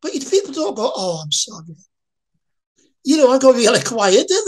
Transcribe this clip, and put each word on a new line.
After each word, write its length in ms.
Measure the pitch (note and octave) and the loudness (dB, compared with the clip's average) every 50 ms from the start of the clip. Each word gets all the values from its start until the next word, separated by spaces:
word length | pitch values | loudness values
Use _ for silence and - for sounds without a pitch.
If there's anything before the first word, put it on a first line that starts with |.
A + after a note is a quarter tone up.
But 140 | _ D#4 B4 | _ -8 -8
you, 60 | C#4+ | -8
people 320 | - - - G4 - - | -8 0 0 0 0 0
don't 240 | C4+ D4+ D#4 - - | -6 -4 -4 -4 -4
go, 140 | - G#3+ B3 - | -2 -4 -4 -4
Oh, 260 | - G3 F#3 F3 D#3+ D#3+ | -4 -4 -4 -4 -6 -6
I'm 80 | D3+ | -6
sorry. 440 | D3+ - - - A3 E3+ D#3+ E3 E3 - _ _ _ _ _ _ _ _ _ _ _ _ _ _ _ _ _ _ _ _ _ _ _ _ _ | -4 -4 -4 -6 -8 -18 -18 -18 -20 -20 _ _ _ _ _ _ _ _ _ _ _ _ _ _ _ _ _ _ _ _ _ _ _ _ _
You 120 | - C#4 | 0 2
know, 160 | D#4+ D4+ B3 | 4 4 4
I 60 | B3 C4+ | 2 4
go 140 | - C4+ | 4 4
really 300 | B3+ A#3 A#3+ G#3+ B3 G3+ | 4 4 4 2 2 2
quiet, 460 | C#3 - A#3+ A3+ G3+ G3 F#3 G#3+ D#4+ - | 0 -2 -4 0 0 4 4 4 2 2
do 140 | F4+ G4 A4 | 0 -2 0